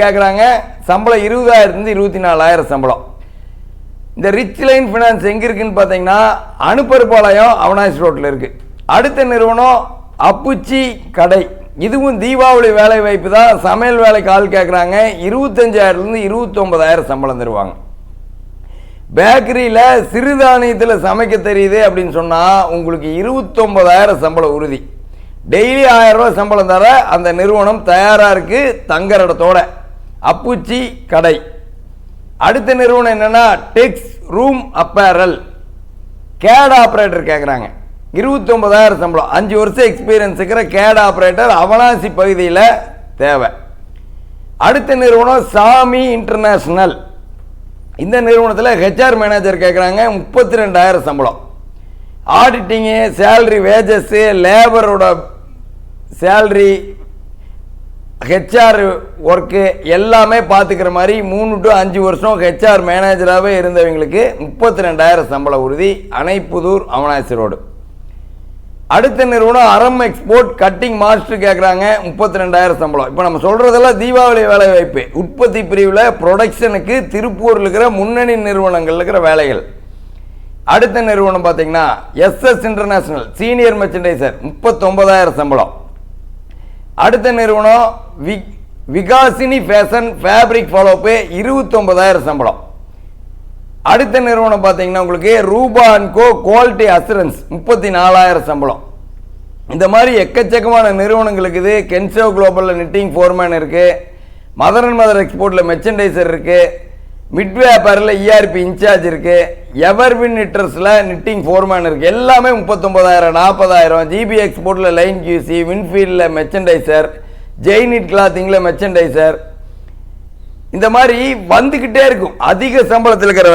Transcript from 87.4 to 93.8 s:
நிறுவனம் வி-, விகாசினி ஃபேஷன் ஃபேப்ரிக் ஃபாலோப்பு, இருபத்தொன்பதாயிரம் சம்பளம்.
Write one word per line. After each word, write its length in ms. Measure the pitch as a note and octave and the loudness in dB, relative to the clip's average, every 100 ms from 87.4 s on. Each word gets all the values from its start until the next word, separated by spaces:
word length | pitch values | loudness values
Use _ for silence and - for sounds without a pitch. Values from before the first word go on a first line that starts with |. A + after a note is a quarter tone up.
நிறுவனம் 480 | A3+ G#3+ G#3+ A#3 A3+ A3+ - E3 D3+ | 0 2 4 4 2 -4 -14 -12 -10
வி-, 180 | G#3 - - - - - D#3 | -8 -10 -18 -20 -18 -8 -4
விகாசினி 600 | F#3 B3+ C4 - C4 C4+ F#3+ | 2 4 4 2 -2 -2 0
ஃபேஷன் 420 | G#3 G#3 A#3 A#3 D#3+ | 0 2 -2 -4 -4
ஃபேப்ரிக் 500 | F3+ A3 A#3 A3+ F3+ | 0 2 2 0 0
ஃபாலோப்பு, 420 | F#3 G3 F#3 G3+ A3+ F3+ F3 | 2 4 2 2 0 -2 -6
இருபத்தொன்பதாயிரம் 840 | A3+ C4+ F#3 A3 G3 F3+ F#3+ F3+ C#3 | -4 -4 -2 -2 0 2 2 2 -2
சம்பளம். 300 | C#3+ A2+ - - - - - - - - - - - - - | -4 -4 -4 -10 -20 -20 -20 -20 -20 -20 -20 -20 -20 -20 -8